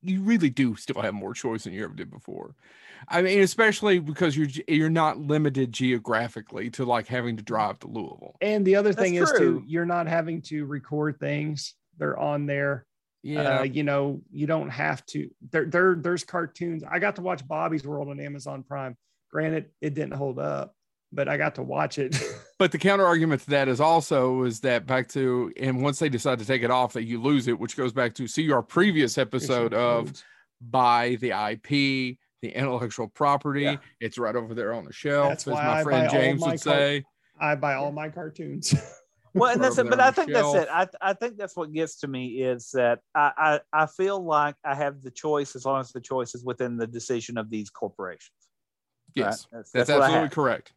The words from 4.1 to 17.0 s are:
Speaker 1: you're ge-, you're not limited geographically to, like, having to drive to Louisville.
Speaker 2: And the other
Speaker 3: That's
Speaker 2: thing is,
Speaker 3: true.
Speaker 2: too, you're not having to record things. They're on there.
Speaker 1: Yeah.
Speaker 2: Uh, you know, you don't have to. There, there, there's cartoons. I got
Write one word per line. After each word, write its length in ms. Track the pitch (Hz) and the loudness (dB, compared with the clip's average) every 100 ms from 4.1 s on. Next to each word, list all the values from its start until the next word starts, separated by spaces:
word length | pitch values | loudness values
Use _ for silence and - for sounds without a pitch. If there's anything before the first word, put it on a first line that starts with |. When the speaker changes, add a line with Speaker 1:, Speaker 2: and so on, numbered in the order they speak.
| 147 175 143 | 0 2 2
Speaker 1:
you're 100 | 147 | -2
ge-, 160 | 135 - | -2 0
you're 200 | 160 156 | 2 4
not 280 | 160 156 110 | 4 2 0
limited 540 | 147 151 151 131 127 | 0 2 2 2 -2
geographically 1000 | 113 127 120 110 110 113 113 104 - 117 | 0 0 0 2 0 0 -8 -12 -10 -8
to, 140 | - | -6
like, 240 | 123 120 104 | 0 0 0
having 280 | 123 120 110 | -4 -4 -6
to 60 | |
drive 380 | 107 110 107 101 | -4 -2 -2 -4
to 80 | - | -10
Louisville. 480 | 113 95 - - - | -10 -10 -12 -20 -6
Speaker 2:
And 240 | 202 214 | -2 2
the 120 | 190 196 | 4 6
other 160 | 208 | 4
Speaker 3:
That's 100 | 180 | 2
Speaker 2:
thing 140 | 190 175 | 2 4
is, 120 | 170 | 4
Speaker 3:
true. 80 | 233 - 160 | 4 4 2
Speaker 2:
too, 40 | 127 | -2
you're 180 | 165 170 | -4 0
not 200 | 175 160 | -2 0
having 340 | 170 165 165 | -2 -2 -6
to 240 | 147 156 143 | -6 -8 -6
record 520 | 143 123 151 147 143 | -8 -6 -2 -2 -2
things. 560 | 143 147 151 143 - _ _ _ | -4 -4 -4 -6 -10 _ _ _
They're 200 | 147 - | -4 -2
on 280 | 147 147 143 | -2 -2 -2
there. 400 | 143 143 139 - _ _ _ | -2 -2 -4 -8 _ _ _
Speaker 1:
Yeah. 380 | - 147 147 135 | -8 -2 0 0
Speaker 2:
Uh, 20 | |
you 220 | 135 131 | 0 -2
know, 360 | 147 139 139 139 - | 0 0 -2 -4 -10
you 160 | 147 147 | -6 -2
don't 220 | 160 143 | -2 -2
have 360 | 123 151 147 - | -4 -4 -4 -6
to. 240 | 151 147 _ 135 | -10 -10 _ -6
There, 140 | 160 | -4
there, 300 | 170 175 185 | 0 2 2
there's 300 | 175 170 175 | 2 -2 -4
cartoons. 600 | - 180 170 - 175 165 | -4 -6 -6 -6 -6 -6
I 140 | - | -6
got 180 | 175 | -2